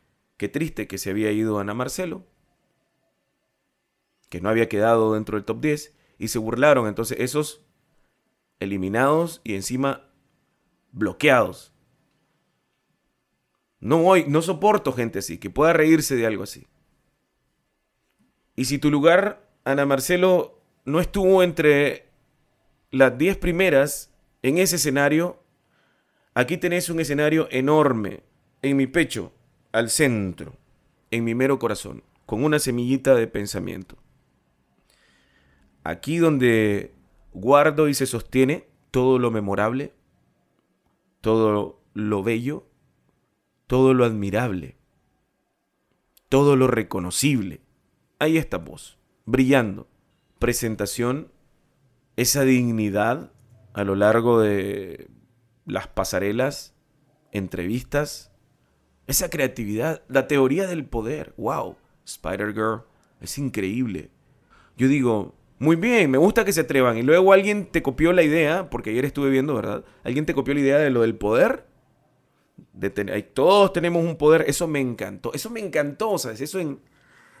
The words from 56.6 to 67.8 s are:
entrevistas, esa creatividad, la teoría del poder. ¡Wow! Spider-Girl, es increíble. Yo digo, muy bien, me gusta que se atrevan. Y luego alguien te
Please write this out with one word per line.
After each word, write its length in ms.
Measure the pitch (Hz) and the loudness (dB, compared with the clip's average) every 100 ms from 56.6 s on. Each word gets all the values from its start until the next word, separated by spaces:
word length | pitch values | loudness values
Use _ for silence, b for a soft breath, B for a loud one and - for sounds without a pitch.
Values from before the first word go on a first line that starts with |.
| - _ _ _ _ _ _ | -16 _ _ _ _ _ _
entrevistas, 1000 | 104 92 87 87 123 - 143 147 - - _ _ _ _ _ _ _ - | -8 -8 -6 -6 -6 -4 -6 -6 -10 -20 _ _ _ _ _ _ _ -4
esa 220 | 131 180 | -2 -2
creatividad, 720 | 151 135 - 104 107 151 160 - | -2 -2 -2 -6 -4 -4 -6 -2
la 200 | 131 135 | -2 2
teoría 380 | 143 131 160 190 | 2 2 2 -2
del 180 | 170 135 | -6 -6
poder. 480 | 117 110 151 156 - | -8 -6 -8 -10 -8
¡Wow! 400 | 110 147 104 - _ _ | -6 -6 -8 -14 _ _
Spider-Girl, 800 | - - 80 98 104 104 110 110 - _ _ _ | -20 -12 -8 -6 -4 -4 -4 -4 -10 _ _ _
es 160 | - - | -12 -8
increíble. 720 | 139 - 95 113 123 87 - _ _ _ b b b - | -6 -4 -4 -2 -4 -6 -12 _ _ _ b b b 0
Yo 100 | 131 | 2
digo, 480 | 143 120 110 - - _ - | 2 2 0 -4 -14 _ -2
muy 160 | 147 | 2
bien, 360 | 165 220 240 151 | 2 2 2 4
me 80 | 131 | 4
gusta 260 | 180 233 | 4 2
que 80 | 196 | 0
se 80 | 160 | -2
atrevan. 340 | 135 139 127 113 | 0 2 2 2
Y 60 | |
luego 300 | 127 170 190 | 4 6 8
alguien 340 | 196 196 208 185 | 6 6 -2 -4
te 160 | 165 | -4